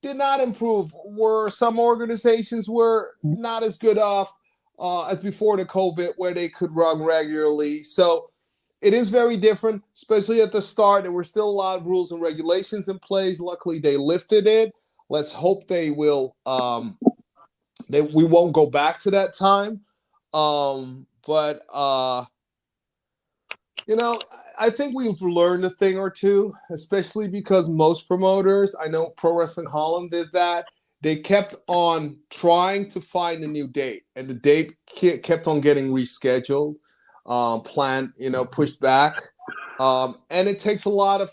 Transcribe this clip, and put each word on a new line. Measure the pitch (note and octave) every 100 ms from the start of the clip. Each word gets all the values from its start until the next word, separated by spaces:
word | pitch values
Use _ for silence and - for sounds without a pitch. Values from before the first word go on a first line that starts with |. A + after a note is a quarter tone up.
did | C#4 C4+
not | C#4 C#4
improve, | B3+ G3+ A#3 G#3+ E3 - G3+
were, | G#3 A3 A3 G#3+
some | - A#3 A3+
organizations | A#3 A#3 A3+ A3+ A#3+ A3+ G#3+ A#3 G#3
were | A3+ A3+ A3+ G3 -
not | D3+ E3+ A3+ A3+
as | A3 -
good | A3+ G#3
off, | G#3 G3+ G3 - _ _ _ _
uh, | F3+ F3 E3
as | F#3
before | G3 - G#3+ G#3
the | F#3
covid, | F#3+ F#3+ E3 F3 -
where | F3+ F3
they | E3+
could | - F3
run | D#3+ E3 D#3
regularly. | D#3+ D#3+ D3+ D3+ D3+ D3+ D3 D3+
So | D3+ - F3+ E3 - _ _ _ _ _
it | G3+
is | A3 A3+
very | A#3 A#3+ A3+
different, | G#3+ G#3 A3 G#3+ _ -
especially | - G#3+ G3+ A3+
at | G#3+
the | G#3+
start. | G3 - G3+ G3+
There | F#3+
were | F3
still | E3+ G#3+ G#3
a |
lot | G3+ F#3+ F#3
of | E3+
rules | F#3 F3
and | E3+
regulations | E3 D#3 D#3+ F3+ G3 G#3+ F#3+
in | F#3+
place. | _ G3 F#3+ F3+
Luckily, | F3 F3 F3+ D#3+
they | D3+ C#3+
lifted | C#3+ F3 - G#3+ G3+
it. | A3 A3 - _ _ _
Let's | D3+ D3
hope | - E3 G3 -
they | F3+ D#3+
will, | D3 D3+ C#3+ C3 _ -
um, | C3 B2 A#2 A2+ G2 - - _ _ _ _ _ - -
they, | C#3+
we | D3+ D3+
won't | E3 E3+ F3
go | D#3 D3
back | C3+ D3 -
to | G3+
that | G3 F#3+ -
time. | G3 G3 G3+ A3 _ _ _ _ _
Um, | D#3 D3+ D3 C#3+ C3+ C3 C3 C3 _ -
but, | D#3 D3+ D3+ -
uh, | C#3 C#3 C3+ B2+ B2+ B2 _ _ _ _ _ _ _ _ _ _ _ _ - _ - -
you | A3
know, | A#3 A#3 - - - -
I | A3+
think | A3+ C#4+ B3+
we've | B3 F3
learned | F#3 E3+ F3 F3+ F#3
a |
thing | F#3 G3 F#3+
or | G3
two, | F#3 G3 G3 G#3 G3 -
especially | D#3+ - G3 F#3 A3 G#3
because | G3 G3+ F#3+ E3
most | D#3+ D#3 E3 -
promoters, | F3+ F#3+ F#3+ F#3+ G3+ G3 -
I | D#3+
know | D#3+ E3
Pro | - E3 E3+
Wrestling | D#3+ D#3+ E3
Holland | D3 D#3 E3+ F3
did | E3+ E3
that, | F3+ F3 F3 E3+ _ _ _
they | D#3 D#3
kept | D#3 G3 G3 - -
on | F3 E3+ E3 D3+ C#3 _
trying | - F3 E3+ F3+ G3+ G3+
to | F#3
find | - F3+ E3+ E3
a | D#3
new | D3+ C#3
date, | B2 C3 G#2 _ -
and | C3
the |
date | B2 C#3+ D3 D#3+ - _
ke-, | - F3+ C#3+
kept | - E3 D#3+
on | D3+
getting | D3 C#3+ C3+
rescheduled, | C3 B2 - C3 B2+ B2 C#3+ D3 D3+ _ _ _ _ -
um, | A#2+ A#2+ A2+
planned, | A#2 - C#3 C3 C3 -
you | C3
know, | B2+ B2+
pushed | - C#3+ -
back. | C3+ C3 D3 - - _ - - - -
Um, | C3 C3 C3 A#2+ _
and | E3+ F#3+
it | G3
takes | G#3 G#3 -
a |
lot | G3+ G3 G3
of | F#3+